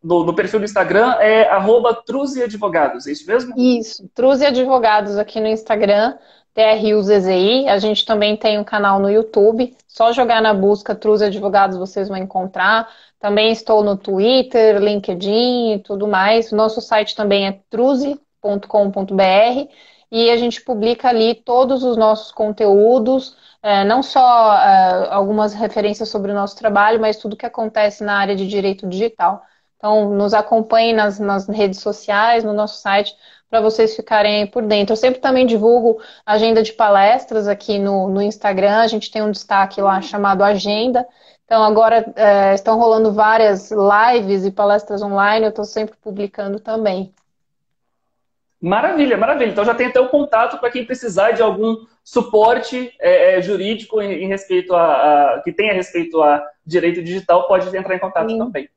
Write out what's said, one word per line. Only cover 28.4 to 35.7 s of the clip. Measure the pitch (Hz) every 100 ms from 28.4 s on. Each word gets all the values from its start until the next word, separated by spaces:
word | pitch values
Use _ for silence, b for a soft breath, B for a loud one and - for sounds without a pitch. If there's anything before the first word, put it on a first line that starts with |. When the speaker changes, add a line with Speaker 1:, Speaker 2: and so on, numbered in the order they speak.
| 196
Speaker 2:
direito | 202 196 190 185
digital. | 185 226 - 175 202 b b b _
Então, | 208 214 208
nos | 202 202
acompanhem | 214 214 226 220 226 226
nas, | 220 208 202
nas | 202 196 196
redes | 214 202 190
sociais, | 208 202 - 202 226 233
no | 214
nosso | 208 214 -
site, | 202 196 202 b b b _
pra | 226
vocês | 214 220 220
ficarem | - - 214 208 208 202
por | 247
dentro. | 214 208 202
Eu | 220
sempre | 254 254
também | 277 262 254
divulgo | 220 220